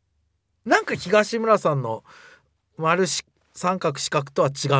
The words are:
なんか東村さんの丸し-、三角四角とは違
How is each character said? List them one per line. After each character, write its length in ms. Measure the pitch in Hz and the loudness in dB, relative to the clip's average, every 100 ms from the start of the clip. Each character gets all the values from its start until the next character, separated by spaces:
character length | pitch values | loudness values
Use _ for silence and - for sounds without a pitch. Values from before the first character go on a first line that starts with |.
| _ _ _ _ _ _ 233 | _ _ _ _ _ _ 0
な 160 | 381 | 0
ん 40 | 427 | 0
か 100 | 214 | -6
東 440 | 180 208 208 233 | 0 2 2 -2
村 180 | 220 208 | 2 2
さ 160 | 175 | 2
ん 80 | 143 | -2
の 220 | 117 110 - - - - _ _ _ - | -4 -8 -12 -20 -20 -20 _ _ _ -4
丸 280 | 160 180 175 | 0 2 2
し-、 180 | - - _ _ | -2 -8 _ _
三 260 | - 180 185 | -6 -2 0
角 200 | 165 139 | -2 -2
四 100 | - | -2
角 220 | 151 139 | -2 -2
と 100 | - | 0
は 80 | 147 | 0
違 180 | 139 139 | 0 0